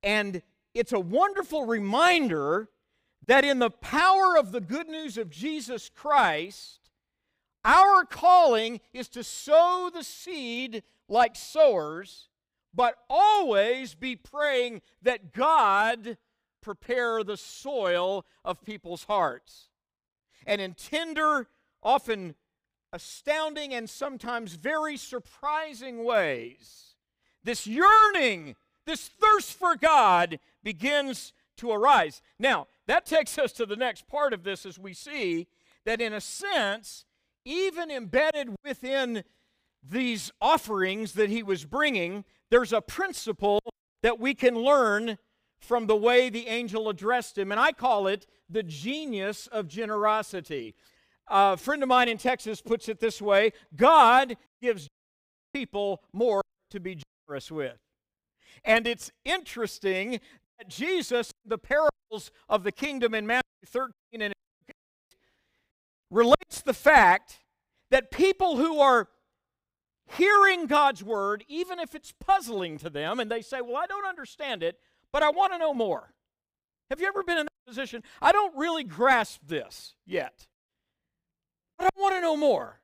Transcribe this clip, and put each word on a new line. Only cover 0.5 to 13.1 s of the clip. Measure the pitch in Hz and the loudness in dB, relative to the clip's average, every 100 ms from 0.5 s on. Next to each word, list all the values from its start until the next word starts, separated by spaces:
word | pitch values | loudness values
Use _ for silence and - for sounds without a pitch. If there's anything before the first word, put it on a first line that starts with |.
| _ _ | _ _
it's | 233 233 | -4 -2
a | 226 | -2
wonderful | 175 233 392 392 339 311 240 | 0 2 2 0 -6 -6 -2
reminder | 226 202 233 339 349 262 160 139 175 220 _ _ _ _ _ - | -4 0 2 4 4 0 -2 0 -2 -4 _ _ _ _ _ 4
that | 269 | 4
in | 277 269 | 6 2
the | 240 | 0
power | - - 285 359 381 381 339 | -2 -4 2 4 6 6 4
of | 226 | 2
the | 233 | -4
good | 170 269 320 | -6 -8 -8
news | 320 311 214 | -10 -10 -10
of | 202 | -10
Jesus | 147 254 311 226 247 - | -8 -8 -8 -8 -12 -12
Christ, | _ 294 285 208 151 175 - - - _ _ _ _ _ _ _ _ | _ 2 4 4 0 -6 -14 -20 -20 _ _ _ _ _ _ _ _
our | 214 320 381 381 | 4 8 8 6
calling | 330 - 339 359 330 226 226 233 _ | 4 0 6 8 6 4 -2 -8 _
is | 247 247 | -14 -14
to | - | -12
sow | 190 - - 311 349 359 359 | -14 -14 4 6 6 2 -4
the | 339 | -10
seed | 294 - - 339 247 233 254 220 _ _ _ | -14 -16 -14 -10 -8 -8 -8 -10 _ _ _
like | 214 240 233 | 2 2 0
sowers, | - 302 302 196 151 160 196 - _ _ _ _ _ | -10 4 4 4 -4 -10 -16 -20 _ _ _ _ _
but | - 247 - | 0 0 -2
always | _ | _